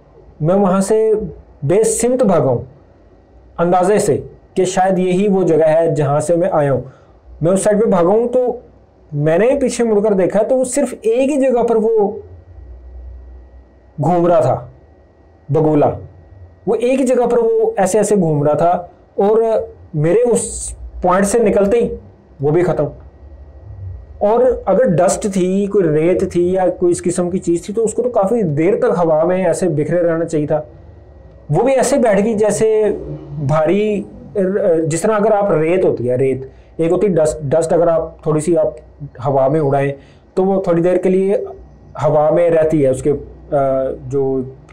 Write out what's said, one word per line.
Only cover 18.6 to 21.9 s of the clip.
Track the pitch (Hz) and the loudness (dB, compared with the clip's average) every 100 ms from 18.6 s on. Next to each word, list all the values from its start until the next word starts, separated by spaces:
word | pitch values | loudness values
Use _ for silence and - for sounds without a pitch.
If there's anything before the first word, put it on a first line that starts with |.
| 170 180 - - _ - | 2 0 -6 -20 _ -2
और | 202 220 226 220 - - - 156 | 2 2 2 -2 -4 -14 -8 -2
मेरे | 156 208 | 2 2
उस | 247 208 - - - - - - | 2 0 -2 -10 -12 -14 -14 -4
point | 180 185 | 0 2
से | 196 233 | 2 2
निकलते | 202 202 196 240 | 2 2 2 0
ही | 202 | -2